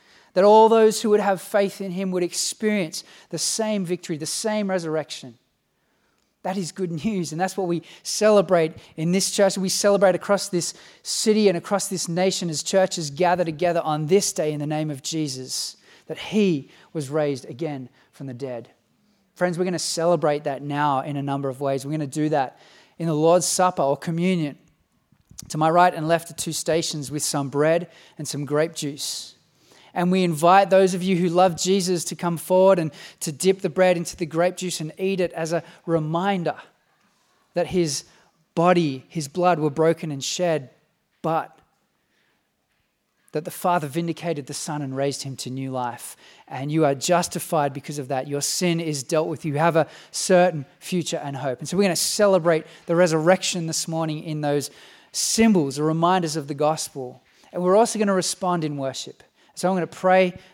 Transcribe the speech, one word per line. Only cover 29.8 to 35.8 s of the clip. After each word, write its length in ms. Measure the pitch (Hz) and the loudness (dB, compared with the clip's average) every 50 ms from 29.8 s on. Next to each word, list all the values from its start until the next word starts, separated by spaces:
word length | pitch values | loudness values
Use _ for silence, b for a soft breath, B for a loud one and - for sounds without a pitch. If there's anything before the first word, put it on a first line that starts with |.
| b b | b b
And 200 | b 185 175 180 | b -2 0 2
we 120 | 185 190 180 | 2 2 2
invite 440 | 175 160 147 170 170 190 196 196 170 | 0 2 4 6 6 8 8 8 6
those 240 | 190 190 196 185 | 6 6 6 4
of 100 | 190 175 | 2 0
you 140 | 180 190 190 | 0 0 2
who 140 | 165 185 175 | 2 2 2
love 260 | 165 175 185 185 160 | 4 4 4 4 2
Jesus 480 | - - 180 196 202 175 185 180 165 - | 0 0 0 2 2 2 0 -2 -2 -4
to 120 | - 180 | -6 -8
come 200 | - 175 175 175 | -6 -4 -4 -4
forward 420 | 151 - - 185 185 190 190 190 175 | -4 -2 2 4 6 6 6 6 4
and 140 | 160 151 B B B B B B | 2 -2 B B B B B B
to 120 | - 170 | -10 -10
dip 300 | 143 - - 190 190 190 | -6 0 0 0 0 0
the 80 | - 175 | -2 -4
bread 260 | 139 185 185 185 180 | 0 2 4 4 2
into 180 | 170 175 - - | 2 -2 -8 -8
the 120 | - 180 | -8 -8
grape 300 | 147 160 160 175 185 185 | -4 -2 0 0 0 -2
juice 240 | - 185 180 - - | -4 -6 -8 -6 -6
and 120 | 156 156 - - | -8 -10 -8 -6
eat 220 | 190 196 196 180 | -4 -2 -2 -2
it 120 | 180 170 | -2 -4
as 220 | - 165 165 156 170 | -4 -6 -4 -4 -4
a 80 | 160 B B B B | -4 B B B B